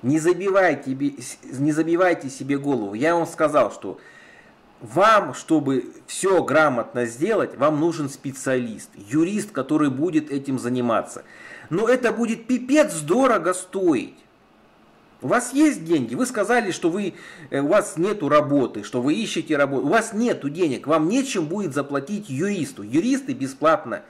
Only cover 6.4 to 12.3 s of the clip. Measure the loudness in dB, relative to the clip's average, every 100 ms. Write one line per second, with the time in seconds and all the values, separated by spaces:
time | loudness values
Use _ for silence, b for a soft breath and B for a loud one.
6.4 | 4 4 4 2 -4 -4 -4 -2 -2 0
7.4 | -2 0 0 2 0 -2 -6 -8 -12 -8
8.4 | -2 -2 -2 -8 -16 -20 -4 0 0 0
9.4 | -4 -6 0 2 2 0 0 0 -2 -4
10.4 | -4 -4 -2 -2 0 0 -2 -8 -16 B
11.4 | B B B -2 2 2 2 0 -2